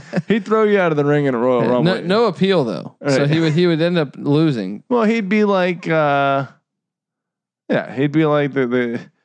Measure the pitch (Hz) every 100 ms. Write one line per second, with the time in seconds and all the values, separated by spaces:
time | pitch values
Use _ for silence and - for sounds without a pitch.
0 | - - - 220 196 220 214 202 175 151
1 | 143 147 143 123 127 123 120 123 156 185
2 | 170 202 233 160 190 185 123 80 - -
3 | 143 135 143 160 160 151 180 160 170 175
4 | 139 - 139 143 160 123 95 104 - 240
5 | 220 226 190 214 208 196 180 175 170 160
6 | 147 143 139 139 139 - _ _ _ _
7 | _ _ _ _ _ _ - 185 85 113
8 | 147 147 156 147 143 135 123 123 120 117
9 | - _